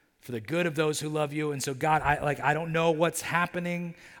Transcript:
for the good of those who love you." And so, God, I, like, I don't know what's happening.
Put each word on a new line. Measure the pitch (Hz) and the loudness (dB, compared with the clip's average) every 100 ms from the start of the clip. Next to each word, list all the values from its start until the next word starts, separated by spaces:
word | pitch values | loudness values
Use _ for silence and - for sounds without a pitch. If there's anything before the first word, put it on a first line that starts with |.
| _ _ | _ _
for | - | -8
the | 120 | -8
good | 107 170 170 | -2 0 0
of | 147 | 2
those | 156 147 | 0 0
who | 151 | -2
love | 151 147 | -2 -2
you." | 151 151 | -2 -2
And | 139 | -2
so, | 139 | -4
God, | 127 156 156 | -2 2 4
I, | 143 143 | 4 2
like, | 143 139 | 0 0
I | 139 | 0
don't | 151 170 | 0 0
know | 160 170 | 2 2
what's | 151 165 - | 4 2 0
happening. | - 165 175 180 175 175 175 - - - | -2 0 0 -2 -4 -4 -6 -12 -20 -4